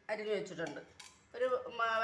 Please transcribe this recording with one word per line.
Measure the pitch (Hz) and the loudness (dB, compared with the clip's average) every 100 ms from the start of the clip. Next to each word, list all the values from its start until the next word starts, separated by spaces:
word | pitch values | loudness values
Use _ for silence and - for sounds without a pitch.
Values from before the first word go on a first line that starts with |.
| - | -6
അരിഞ്ഞു | 214 214 202 | -4 0 0
വെച്ചിട്ടുണ്ട്. | - 170 156 143 - - - - - 240 | -2 -4 -4 -4 -12 -18 -20 -20 -14 -2
ഒരു | 254 247 247 233 | 2 2 -2 0
മ-, | 226 226 | 2 4